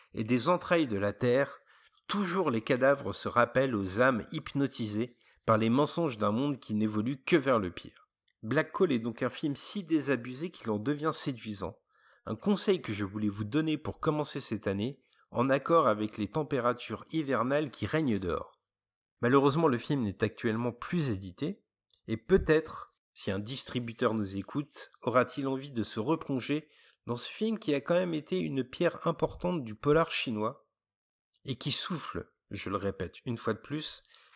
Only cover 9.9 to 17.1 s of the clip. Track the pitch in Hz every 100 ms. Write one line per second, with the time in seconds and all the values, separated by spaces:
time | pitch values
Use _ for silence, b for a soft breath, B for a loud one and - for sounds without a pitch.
9.9 | 160 135 127 123 127 175 - 113 104 110
10.9 | 147 156 151 - 123 110 98 87 - _
11.9 | b b b - 110 - 196 - 185 -
12.9 | 101 98 107 107 98 107 143 156 151 -
13.9 | - - 151 143 139 - 104 - 98 113
14.9 | 139 b b b 107 131 135 131 170 135
15.9 | 104 107 - 104 156 147 135 120 120 -
16.9 | 113 -